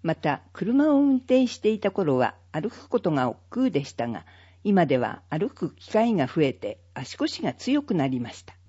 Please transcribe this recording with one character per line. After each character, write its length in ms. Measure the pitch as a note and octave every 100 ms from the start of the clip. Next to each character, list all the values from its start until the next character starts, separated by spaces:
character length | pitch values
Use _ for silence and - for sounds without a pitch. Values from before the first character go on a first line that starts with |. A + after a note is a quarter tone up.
ま 120 | E3
た、 280 | D#3+ D#3 C#3 _
車 420 | - F3+ C4 D#4
を 60 | C#4
運 160 | C#4+ C4
転 320 | - B3+ B3
し 100 | -
て 120 | G#3+
い 100 | G#3+
た 100 | G3+
頃 260 | G3 E3+ B2+
は 200 | B2 - _
歩 180 | D#3 G3
く 180 | - -
こ 120 | A#3+
と 100 | F3+
が 180 | D3 B2+
億 360 | - _ A#3
劫 60 | C4
で 140 | D3
し 80 | C#3
た 140 | - A#2
が、 180 | G#2 - - - _
今 240 | G#3 G3 D#3+
で 100 | C3
は 260 | A2+ - _
歩 220 | D#3 G3+
く 240 | - E3
機 160 | - -
会 240 | G#3+ A#3
が 120 | G#3 B2
増 160 | -
え 100 | C#3+
て 240 | A#2+ G#2 - _
足 220 | - C3 -
腰 260 | D#4 -
が 100 | D#4+
強 300 | B2+ - C#4+
く 120 | D4
な 140 | F#3+ C3+
り 100 | B2+
ま 140 | A#2
し 120 | -
た。 100 | - -